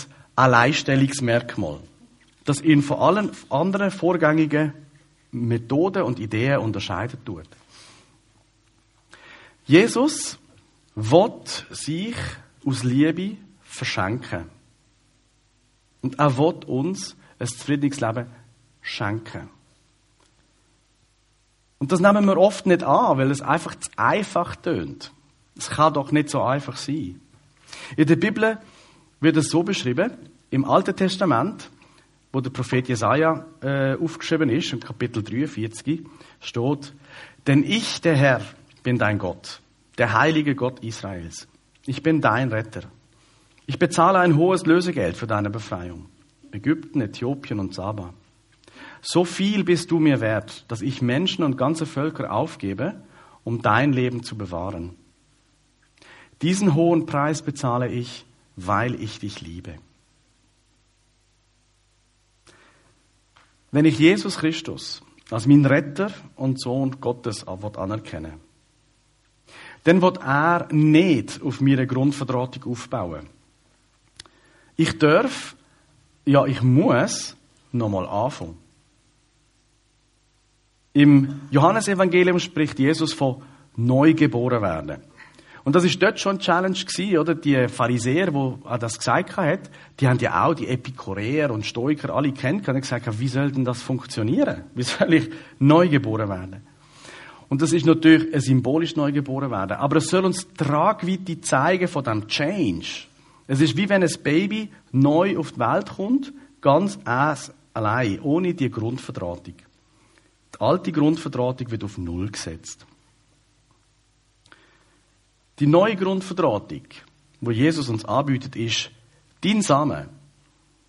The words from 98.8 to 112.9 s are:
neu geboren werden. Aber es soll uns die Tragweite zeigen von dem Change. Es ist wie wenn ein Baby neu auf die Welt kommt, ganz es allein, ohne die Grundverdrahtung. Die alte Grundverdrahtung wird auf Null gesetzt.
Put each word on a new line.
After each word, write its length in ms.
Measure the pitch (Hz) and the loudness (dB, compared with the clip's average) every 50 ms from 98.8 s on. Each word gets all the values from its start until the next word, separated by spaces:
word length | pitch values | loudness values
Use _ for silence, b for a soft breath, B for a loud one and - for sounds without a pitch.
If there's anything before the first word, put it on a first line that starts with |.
| 170 156 - | 0 -2 -2
neu 160 | 156 147 143 143 | -2 0 0 0
geboren 380 | 143 139 131 131 135 139 131 | -2 -4 -4 -4 -4 -4 -4
werden. 260 | 117 98 95 95 101 | -4 -4 -4 -4 -4
Aber 200 | - 139 143 147 | -2 0 2 2
es 120 | 160 147 - | 2 2 2
soll 160 | 180 185 190 | 0 2 2
uns 240 | 190 180 185 - - | 2 0 -2 -6 -12
die 60 | - | -6
Tragweite 840 | - 156 135 143 147 165 202 214 214 - 170 190 185 190 185 165 - | -4 -2 0 0 2 2 2 0 0 -2 -4 -4 -4 -4 -8 -10 -8
zeigen 480 | - - 147 131 139 170 190 185 180 170 | -4 0 0 2 2 2 2 0 0 -2
von 140 | - 143 123 | -4 -4 -4
dem 240 | 120 110 107 107 | -2 -4 -4 -4
Change. 800 | - - - 147 156 202 202 151 104 85 80 - - - - - _ b b b b b b b | -4 -4 -2 -2 -2 -2 0 0 -2 -2 -4 -6 -10 -12 -14 -16 _ b b b b b b b
Es 140 | - 139 131 | -4 2 2
ist 160 | 160 147 120 | 2 2 2
wie 120 | 156 208 196 | 0 0 2
wenn 140 | 202 196 185 | 2 4 2
ein 200 | 156 - - - | 2 0 -2 -2
Baby 480 | - 147 165 202 202 214 220 214 196 B B B _ | 0 0 0 0 0 -4 -6 -8 -8 B B B _
neu 460 | - 131 135 143 151 165 185 202 180 | 2 2 4 4 4 4 2 2 0
auf 160 | - 156 131 - | -4 -4 -6 -4
die 60 | 127 | -2
Welt 320 | 120 113 135 185 - - | -2 0 0 -2 -2 -6
kommt, 420 | - - 190 214 254 277 262 - B B B B B B | -8 -6 -4 0 0 -2 -2 -4 B B B B B B
ganz 380 | - 147 139 160 196 196 - - - | 2 4 4 4 4 0 -4 -6 -6
es 480 | 113 120 127 139 151 147 - - - - _ _ _ - | -2 0 0 2 0 0 -4 -8 -18 -20 _ _ _ -8
allein, 460 | 120 107 104 107 123 127 104 98 - | -4 -2 0 0 0 0 -2 -2 -4
ohne 340 | - 143 147 175 190 180 170 | -2 -2 -2 0 0 -2 -2
die 160 | - 139 120 | -2 -2 -4
Grundverdrahtung. 840 | 110 113 107 113 127 127 - - 117 - 92 87 87 87 - - 85 - _ _ _ _ _ b b b b b b b b b b b _ _ - | -2 -4 -6 -6 -6 -8 -10 -12 -10 -10 -8 -8 -10 -10 -14 -18 -20 -20 _ _ _ _ _ b b b b b b b b b b b _ _ -8
Die 60 | - | -2
alte 320 | 107 117 160 185 - 190 160 | 0 0 0 0 -2 -4 -2
Grundverdrahtung 800 | 156 147 151 165 160 - 151 - 123 123 127 127 - 127 113 | 2 2 2 2 0 -4 -8 -4 -2 -2 -2 -2 -6 -8 -8
wird 140 | 113 104 101 | -8 -8 -8
auf 140 | 98 - - | -10 -10 -10
Null 320 | 90 85 85 90 95 107 | -10 -8 -6 -6 -6 -6
gesetzt. 560 | 104 - - 87 80 82 - - - _ - _ | -8 -10 -10 -10 -12 -14 -16 -18 -20 _ -20 _